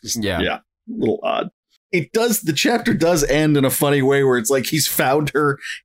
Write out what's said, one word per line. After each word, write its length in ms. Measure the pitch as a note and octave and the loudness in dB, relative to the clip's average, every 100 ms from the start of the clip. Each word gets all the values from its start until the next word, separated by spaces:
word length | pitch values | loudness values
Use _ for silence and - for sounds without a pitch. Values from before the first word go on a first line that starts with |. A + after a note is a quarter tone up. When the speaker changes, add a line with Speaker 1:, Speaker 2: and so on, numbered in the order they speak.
Speaker 1:
just, 200 | A2+ A#2 | -10 -6
Speaker 2:
Yeah. 180 | G2 F2+ | -4 -2
Speaker 1:
yeah, 160 | F2+ - | -2 -6
a 40 | _ _ - - | _ _ -14 -4
little 220 | A#2 - | -2 -2
odd. 260 | - - - _ _ _ _ | -4 -4 -6 _ _ _ _
It 220 | F3+ C#3+ | -4 -2
does, 300 | A3 A#3+ G#3+ | -2 0 -2
the 100 | D#3+ | -2
chapter 420 | C#3 - A#3 A#3 | -2 0 0 0
does 300 | G#3 E3 F3 | 0 2 2
end 320 | C#3+ C#3+ D#3 C#3+ | 2 2 2 2
in 80 | |
a 60 | C3+ | 2
funny 300 | B2+ D3 C#3+ | 0 0 2
way 200 | C3 C#3 | 2 4
where 160 | C3+ B2 | 4 2
it's 120 | A2 | 2
like 160 | C3+ - | 0 0
he's 200 | D#3+ - | -2 -2
found 440 | - C#3 D3 D3 | 0 2 2 0
her 280 | D3 D3 C#3 - - | 0 -2 -2 -8 -14